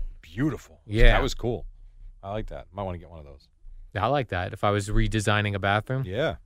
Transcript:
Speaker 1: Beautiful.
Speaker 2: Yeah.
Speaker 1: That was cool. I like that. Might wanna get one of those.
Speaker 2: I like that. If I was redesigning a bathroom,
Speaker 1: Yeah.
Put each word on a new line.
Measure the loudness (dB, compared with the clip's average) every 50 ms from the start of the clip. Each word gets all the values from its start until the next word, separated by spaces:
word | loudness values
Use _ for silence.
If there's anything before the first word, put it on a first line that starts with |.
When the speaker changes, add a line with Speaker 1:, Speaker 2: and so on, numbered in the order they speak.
| -2 -6 -8 -14 -20
Speaker 1:
Beautiful. | -16 -6 -4 -2 -2 -4 -6 -12 -18 -20 -20 _
Speaker 2:
Yeah. | -6 4 8 8 8
Speaker 1:
That | 8 8 2
was | -2 -4
cool. | -4 -6 -6 -6 -6 -8 -12 -16 -18 -20 -20 -20 -20 -20 -20 -20 -16 -14
I | -10
like | -8 -8 -8 -8
that. | -12 -14 -16 _ -10
Might | -8 -8
wanna | -8 -8 -10
get | -12 -16
one | -20 -20
of | -20
those. | -20 -20 -20 _ _ _ _ _ -20 -18 -18 -20 -8 -4
Speaker 2:
I | -2 0
like | 0 0 0 -2 -2
that. | -4 -4 -4 -4 -6
If | -2 0
I | 2
was | 2 2 0 2
redesigning | 2 2 2 4 2 0 2 2 2 2 2 0 -2
a | -2
bathroom, | 0 2 2 2 0 -2 -4 -4 -4
Speaker 1:
Yeah. | -4 -4 -2 -2 -2 -4 -6 -12